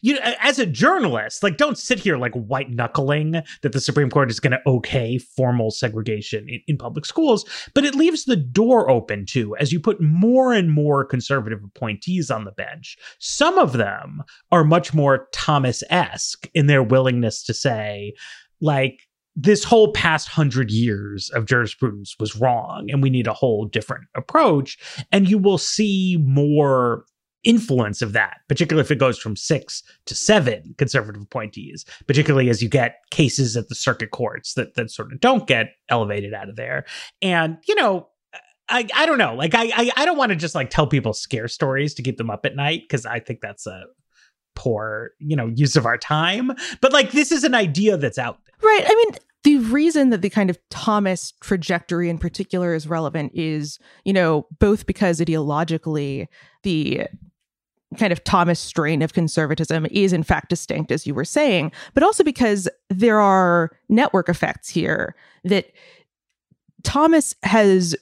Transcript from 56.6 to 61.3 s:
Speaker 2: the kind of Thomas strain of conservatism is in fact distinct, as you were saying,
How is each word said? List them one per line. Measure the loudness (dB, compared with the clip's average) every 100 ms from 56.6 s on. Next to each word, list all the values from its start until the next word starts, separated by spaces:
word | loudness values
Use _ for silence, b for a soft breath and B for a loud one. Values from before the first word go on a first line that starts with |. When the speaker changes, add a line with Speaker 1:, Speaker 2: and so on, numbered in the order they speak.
Speaker 2:
the | -4 -2 -2 -4 -6 -10 -20 _ _ _ _ _ _ -2
kind | 0
of | 0
Thomas | 2 2 2 0
strain | -2 -4 -2 0
of | 0
conservatism | 0 0 0 -2 -2 -2 -2 -2
is | 0 2
in | 2
fact | 0 -2 -2
distinct, | -6 -4 -6 -4
as | -4 -4
you |
were | -6
saying, | -2